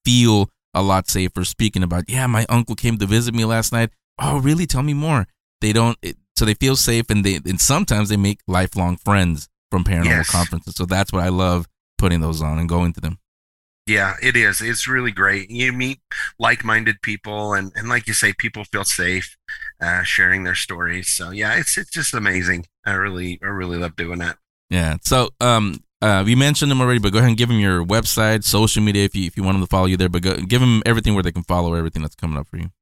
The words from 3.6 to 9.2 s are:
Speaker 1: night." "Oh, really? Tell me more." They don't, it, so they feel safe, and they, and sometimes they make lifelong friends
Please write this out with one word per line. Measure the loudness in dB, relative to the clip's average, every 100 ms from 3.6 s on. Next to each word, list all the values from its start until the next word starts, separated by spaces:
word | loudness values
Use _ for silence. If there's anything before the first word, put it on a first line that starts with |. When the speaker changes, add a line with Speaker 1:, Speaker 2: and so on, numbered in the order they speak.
| 0
Speaker 1:
night." | -2 -2 -6 _ -6
"Oh, | -2 0
really? | 2 2 0
Tell | 0
me | 0
more." | -2 0 0 -2 _ _ _
They | 2
don't, | 4 2 0
it, | -8 -12 _ -2
so | 0
they | 2
feel | 2 2
safe, | 2 0 0
and | 0
they, | 2 0
and | -2 0
sometimes | 2 2 2 0 2
they | 2
make | 0 -2 -2
lifelong | 0 0 0 -2 0
friends | 2 4